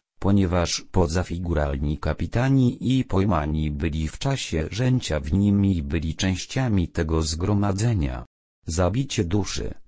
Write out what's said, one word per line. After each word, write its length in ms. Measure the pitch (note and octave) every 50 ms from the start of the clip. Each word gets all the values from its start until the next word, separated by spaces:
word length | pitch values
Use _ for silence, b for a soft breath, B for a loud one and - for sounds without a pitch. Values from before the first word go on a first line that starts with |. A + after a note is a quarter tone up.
| - _ _ -
ponieważ 680 | - G2 G2+ G2+ F#2+ F2 F2 F2+ E2+ D#2+ - - - -
pozafiguralni 1080 | - F#2 F2 D2+ D#2+ F#2 F2+ - E2 F2 F#2 E2+ E2 D#2 D2 C#2+ C#2+ C2+ D2 D2 D#2 -
kapitani 1000 | - D#2+ D2+ - E2+ E2+ - - B2 C3+ C3+ C3+ B2+ A#2+ - - - A#2 C3 C3
i 60 | B2
pojmani 680 | - F#2 F#2+ F#2+ G#2 F#2 D#2 D2 D2+ D#2 D#2 D#2 D2+
byli 380 | D2 C#2+ D2+ E2 D2 D#2 D#2 D2+
w 100 | - -
czasie 500 | - C3+ C#3 B2 - - E2+ D#2+ D#2 D#2+
rzęcia 500 | - G#2 B2+ B2+ B2+ B2+ - - D#2+ D2
w 120 | C2+ C#2+ D#2+
nim 320 | G2 G2+ G2+ G2+ G2+ G2
i 180 | G2 F#2+ E2+ D2
byli 320 | C#2 D#2 E2 D2+ E2 D2+
częściami 760 | - - F#2 F#2 F2+ - - - C3+ C3 A#2+ G#2 F#2+ E2+ -
tego 340 | - - E2 D#2 D#2 D#2+ D#2+
zgromadzenia. 1000 | D2+ D#2+ D#2+ F2+ G2+ G#2 G2+ G#2 G2+ F#2+ F#2+ A2 A#2+ A#2 F#2+ D2 C2 B1 B1 A#1 - _ _ _ _ _ _ _
Zabicie 580 | - D#2+ F2 F2+ F2+ G2+ B2+ C#3 - - - G2+
duszy, 500 | E2 F#2 G#2 F#2+ - - - - - - - -